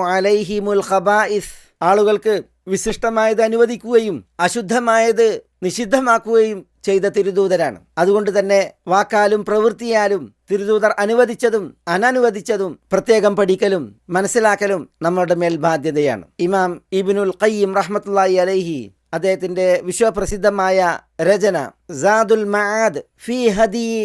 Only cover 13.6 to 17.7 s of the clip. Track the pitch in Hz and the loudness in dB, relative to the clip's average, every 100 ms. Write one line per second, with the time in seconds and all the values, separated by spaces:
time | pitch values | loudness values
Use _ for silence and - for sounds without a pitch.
13.6 | 202 190 113 - - 180 196 247 220 202 | 0 -2 -6 -14 -6 -4 -2 2 2 2
14.6 | 202 190 123 - 165 185 175 170 170 165 | 0 -2 -6 -6 -2 0 0 0 0 0
15.6 | 165 156 151 147 143 107 80 - 175 196 | 0 0 -2 0 0 -2 -8 -4 -2 0
16.6 | 180 170 - 190 190 202 196 180 220 214 | 0 -4 -6 -4 0 0 -2 0 -2 0
17.6 | 196 | -2